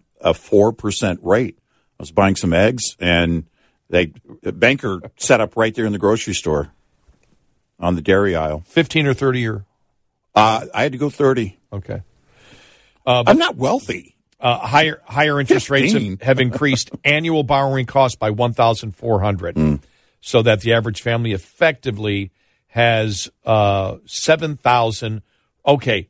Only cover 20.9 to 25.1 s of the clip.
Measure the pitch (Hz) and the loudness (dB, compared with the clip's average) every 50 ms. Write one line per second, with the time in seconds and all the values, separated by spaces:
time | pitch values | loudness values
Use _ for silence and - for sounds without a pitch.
20.9 | 104 - - 120 117 117 117 113 101 92 - _ _ - 175 160 147 - - 131 | -6 -6 -4 -4 -2 -2 -2 -4 -4 -6 -8 _ _ 0 0 0 0 -2 -6 -8
21.9 | 104 98 110 107 101 101 98 95 _ _ _ _ _ _ _ _ - 117 120 117 | -8 -4 -4 -4 -2 -4 -4 -8 _ _ _ _ _ _ _ _ -2 2 2 2
22.9 | 113 110 110 110 101 92 - - _ _ - 117 110 107 104 101 98 98 95 95 | 2 2 0 -2 -4 -6 -8 -12 _ _ -2 0 2 2 4 2 2 0 -2 -4
23.9 | 107 - _ - - - - - 160 160 165 156 147 - - 123 123 123 117 113 | -6 -10 _ -14 -12 -4 0 0 0 2 0 -4 -6 -2 0 2 2 2 2 0
24.9 | 107 - 120 110 | -2 -6 -8 -8